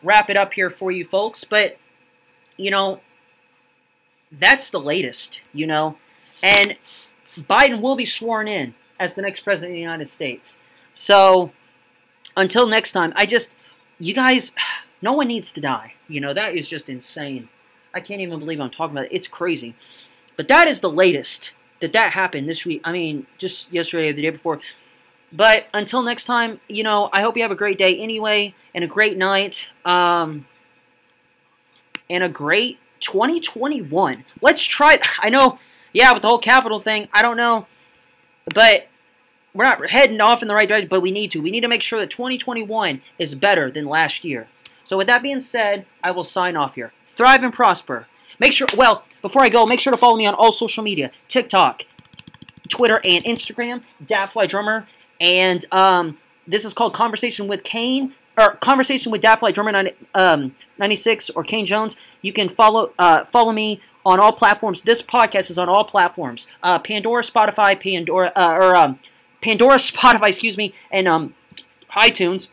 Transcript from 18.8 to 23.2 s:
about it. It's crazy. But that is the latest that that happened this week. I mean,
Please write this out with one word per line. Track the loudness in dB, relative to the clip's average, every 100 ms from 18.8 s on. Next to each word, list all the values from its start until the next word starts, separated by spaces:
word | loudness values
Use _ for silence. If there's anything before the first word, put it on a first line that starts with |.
| -10
about | -8 -8
it. |
It's | -8 -10
crazy. | -8 -6 -6 -8 -20 _ -20 -20 _ _ -12
But | 2
that | 4 4
is | 2
the | -4
latest | 2 2 2 -6 -12 -14 _ _ _
that | -4
that | 0 0
happened | -2 -4 -4 -8
this | -8
week. | -8 -8
I | -8
mean, | -6 -6 -8